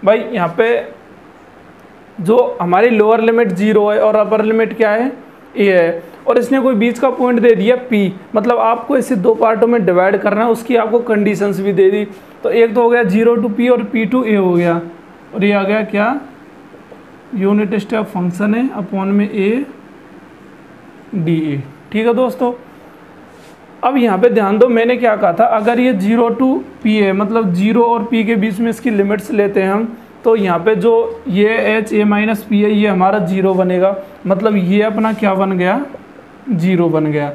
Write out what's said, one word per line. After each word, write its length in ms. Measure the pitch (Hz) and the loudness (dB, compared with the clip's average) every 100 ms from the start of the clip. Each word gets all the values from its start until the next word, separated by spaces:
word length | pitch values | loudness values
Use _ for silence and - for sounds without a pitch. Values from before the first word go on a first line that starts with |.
| 196 | 0
भाई 140 | 226 | 0
यहाँ 340 | 226 233 175 165 | -2 -4 -4 -2
पे 100 | 226 233 - - - - - - - - - - - - - - | 0 0 -4 -16 -20 -20 -20 -20 -20 -20 -20 -20 -20 -20 -20 -10
जो 400 | 175 233 - - | 0 2 2 0
हमारी 280 | 170 180 233 | 0 4 4
lower 320 | 226 208 226 | 4 4 4
limit 320 | 226 226 226 | 2 2 0
zero 340 | 180 214 214 208 | 0 2 2 2
है 100 | 208 | 2
और 140 | 214 214 | 2 2
अपर 280 | 202 214 | 0 0
limit 320 | 214 226 220 220 | 0 0 0 0
क्या 140 | 214 | 0
है, 200 | 208 254 - - - - - | 0 -2 -6 -18 -20 -18 -2
ए 140 | 202 | 2
है, 320 | 185 165 170 - - - | 4 2 -2 -10 -12 0
और 100 | 233 | 0
इसने 220 | 233 269 | 2 0
कोई 160 | 262 233 | 2 2
बीच 240 | 233 240 | 0 0
का 100 | 269 | -2
point 300 | 254 247 240 | 0 0 2
दे 120 | 233 208 | 4 4
दिया 200 | 196 247 - | 2 0 0
P, 240 | 214 196 185 - 214 | 0 0 -4 -6 -4
मतलब 240 | 208 240 | 0 0
आपको 380 | 226 233 - 285 | 0 -2 -2 -2
इसे 180 | - 247 | 0 -2
दो 180 | 180 226 | 0 2
पार्टों 320 | 226 220 226 | 2 0 0
में 180 | 240 185 | 0 2
divide 320 | 175 185 202 | 2 2 0
करना 260 | 202 202 | 0 0
है, 80 | 233 | 0
उसकी 240 | 226 233 240 | -2 0 0
आपको 240 | 220 233 | 0 -2
conditions 580 | 233 214 208 196 202 180 | 0 0 0 0 -2 -2
भी 140 | 196 | -2
दे 160 | 185 190 | 2 2
दी। 140 | 208 202 - - - | 2 -4 -10 -20 -8
तो 60 | - | -2
एक 220 | 233 226 220 | 2 2 2
तो 60 | |
हो 80 | 233 | 2
गया 140 | 240 226 | 2 2
zero 300 | 196 226 233 | 2 2 2
to 120 | 233 | -2
P 180 | 208 247 | -2 2
और 120 | 240 240 | 2 0
P 200 | 226 220 | -4 -2
to 160 | 254 233 | -2 0
A 100 | 208 | 0
हो 180 | 185 | 2
गया, 220 | 175 175 170 170 - - - - 170 | 0 0 -2 -6 -16 -20 -20 -14 -4
और 80 | |
ये 80 | 202 | 0
आ 100 | 202 | 0
गया 200 | 196 214 208 | 0 -2 -2
क्या, 340 | 202 214 285 - - - - - - - - - - - 233 | -2 -2 -4 -8 -20 -20 -20 -20 -20 -20 -20 -20 -20 -12 -4
Unit 400 | 190 208 208 214 | 0 0 0 -4
step 300 | 196 226 208 | -4 -6 -4
function 500 | 185 180 175 208 220 | -4 -6 -2 -2 0
है 140 | 262 208 | -2 -4
upon 340 | 185 196 196 | -8 -4 -2
में 160 | 202 208 | 0 0
A 220 | 214 190 233 285 - - - - - - - - - - - - - - 202 | -2 -2 -2 -4 -12 -20 -20 -20 -20 -20 -20 -20 -20 -20 -20 -20 -20 -10 -6
D 220 | 160 165 156 | -2 -2 -2
A। 120 | 139 135 - - | -6 -8 -18 -8
ठीक 160 | 208 226 | -4 -2
है 60 | |
दोस्तों, 400 | 233 254 247 247 247 - - - - - - - - - - - - | 0 -2 -2 -4 -4 -14 -20 -20 -20 -20 -20 -20 -20 -20 -20 -20 -6
अब 140 | 240 269 | -2 0
यहाँ 200 | 240 185 | 0 2
पे 120 | 240 | 2
ध्यान 280 | 220 202 208 | 2 0 2
दो, 100 | 247 | 2
मैंने 280 | 226 233 247 | 2 0 0
क्या 180 | 233 214 | 0 2
कहा 180 | 185 | 0
था, 120 | 170 226 | 2 2
अगर 320 | 220 208 240 | 2 0 0
ये 140 | 254 208 | 0 0
ज़ीरो 340 | 196 233 233 | 0 2 2
to 180 | 233 262 302 - - | 0 0 0 -6 -6
P 80 | 220 | -2
है, 180 | 214 202 | 2 2
मतलब 400 | 190 202 226 214 | 0 0 0 0
ज़ीरो 300 | 175 202 233 | 0 0 2
और 200 | 233 233 | 2 0
पी 200 | 226 226 | -2 -2
के 120 | 214 233 | 0 0
बीच 240 | 214 196 | -2 -2
में 100 | 233 | -4
इसकी 200 | 226 254 | -2 -2
लिमिट्स 420 | 214 202 208 202 | -2 -2 -2 -4
लेते 300 | 214 202 202 | -2 0 0
हैं 100 | 190 | 0
हम, 140 | 202 226 - - - | -2 -4 -10 -20 -6
तो 120 | 240 226 | 0 0
यहाँ 240 | 196 170 | 0 0
पे 160 | 175 214 | 0 0
जो 460 | 208 226 226 - 277 | 2 0 0 -8 -6
ये 220 | 190 208 226 208 | 0 2 2 0
एच 240 | 220 208 | -2 -2
ए 100 | 214 | 0
माइनस 400 | 208 208 214 214 | 0 0 0 -4
P 180 | - 202 | -2 0
है, 100 | 208 | 2
ये 160 | 214 208 | 2 2
हमारा 320 | 190 185 208 | 2 2 0
ज़ीरो 340 | 175 190 190 | -2 0 0
बनेगा, 420 | 185 185 180 185 196 - - - | 2 0 2 0 -2 -10 -12 -4
मतलब 280 | 190 220 208 | -2 0 0
ये 260 | 180 202 | 0 2
अपना 280 | 214 208 220 | 0 0 -2
क्या 200 | 214 208 | 0 0
बन 180 | 190 190 | 0 0
गया, 340 | 185 180 220 285 - - - - - - | 0 0 -2 -4 -12 -20 -20 -20 -20 -6
ज़ीरो 360 | 190 175 185 170 | -2 0 2 2
बन 160 | 156 151 | 0 0
गया। 260 | 151 143 | -2 -4